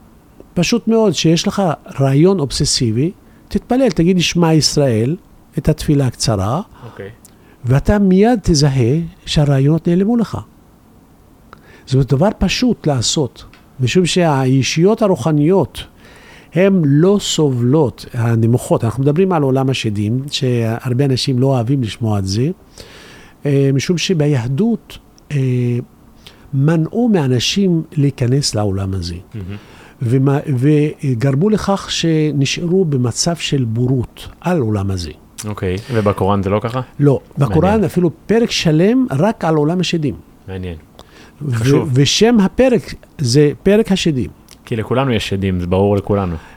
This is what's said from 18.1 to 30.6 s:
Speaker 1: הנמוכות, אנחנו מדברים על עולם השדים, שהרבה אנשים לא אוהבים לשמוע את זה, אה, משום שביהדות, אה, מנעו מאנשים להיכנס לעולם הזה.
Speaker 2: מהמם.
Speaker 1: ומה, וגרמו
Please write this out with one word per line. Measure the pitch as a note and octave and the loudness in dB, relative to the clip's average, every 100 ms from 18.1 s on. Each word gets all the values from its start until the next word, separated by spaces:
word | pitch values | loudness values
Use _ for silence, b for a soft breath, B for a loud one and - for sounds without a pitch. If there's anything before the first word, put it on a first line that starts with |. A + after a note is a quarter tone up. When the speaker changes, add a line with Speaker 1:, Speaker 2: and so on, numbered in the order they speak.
Speaker 1:
הנמוכות, | B2 A#2 A2+ A2+ A#2+ - E3 | -4 0 2 2 0 0 -2
אנחנו | A2+ A#2 | 0 0
מדברים | C#3 D3+ F#3+ | 0 2 2
על | E3 | 0
עולם | C#3 C3 C3 | 0 0 0
השדים, | B2+ A2+ G2+ G#2 B2+ C#3+ | -2 -4 -2 -2 -2 -4
שהרבה | - C3 A#2+ A2+ A2+ B2 B2 | -4 -2 0 -2 -4 -2 0
אנשים | C#3+ B2+ - B2 | 0 0 0 0
לא | C3+ | 2
אוהבים | C3 A2+ C#3+ | 0 0 -2
לשמוע | A2 - A2 G#2 | -2 -4 -2 -2
את | F#2+ | -2
זה, | G2+ D3 - B B B B B B B - D3 | -2 -2 -4 B B B B B B B -8 -2
אה, | C#3 C3+ | 0 2
משום | C3+ - F3 | 0 0 -2
שביהדות, | - E3+ D3 C#3 A#2+ C3+ A3+ A3 - - - _ - | 0 0 0 0 0 0 0 -2 -8 -20 -20 _ -6
אה, | C#3+ C3 B2 A#2+ A#2+ - _ - B B B B | -4 0 0 0 -2 -6 _ -20 B B B B
מנעו | C3+ D3 E3 D#3+ A3 A#3+ | 0 2 2 0 0 2
מאנשים | F#3+ C3+ B2 - G3+ F#3+ E3 - | 2 2 0 0 0 2 0 -2
להיכנס | D3+ C#3 - A#2+ C3+ - | -2 0 0 0 0 0
לעולם | G#2+ G#2 F#2+ F#2+ | -2 -2 -2 -4
הזה. | F#2+ F2 F2 - | -4 -6 -10 -12
Speaker 2:
מהמם. | A2 F2+ G2+ B B B - | -14 -12 -14 B B B -6
Speaker 1:
ומה, | A#2 C3 C#3 C#3 D#3 | 0 2 2 0 -2
וגרמו | B2 | 0